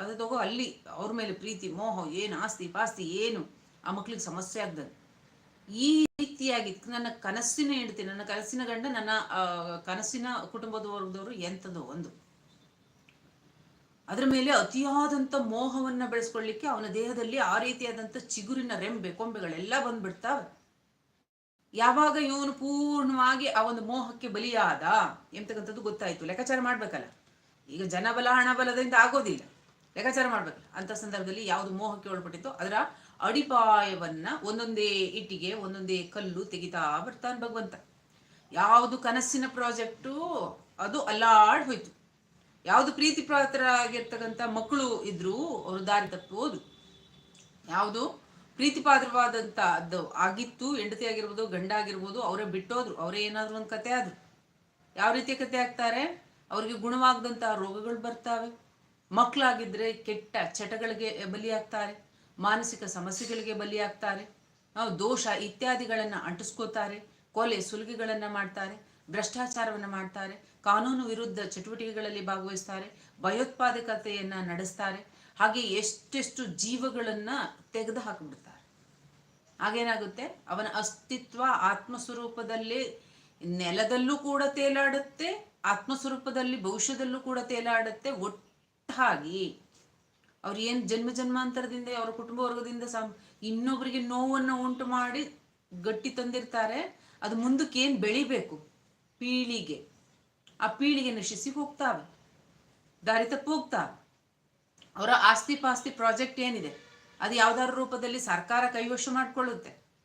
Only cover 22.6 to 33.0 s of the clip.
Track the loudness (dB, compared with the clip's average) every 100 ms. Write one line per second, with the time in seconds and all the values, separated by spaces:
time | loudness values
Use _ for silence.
22.6 | -2 0 2 2 2 4 4 4 2 2
23.6 | 2 0 -2 -4 -4 -8 -6 -4 0 2
24.6 | 2 2 4 4 4 -2 -14 -12 -8 -8
25.6 | -8 -6 -6 -4 -4 -4 -4 -4 0 0
26.6 | 2 0 -2 -6 -8 -16 _ _ _ _
27.6 | -14 -8 -4 0 0 2 6 6 6 4
28.6 | 2 2 6 8 8 6 2 -2 -8 -20
29.6 | _ _ _ -4 0 2 2 2 -2 -8
30.6 | -12 -10 -8 -8 -6 -6 -4 -4 0 0
31.6 | 0 -4 -4 -6 -6 -8 -8 -10 -10 -6
32.6 | -2 0 0 -4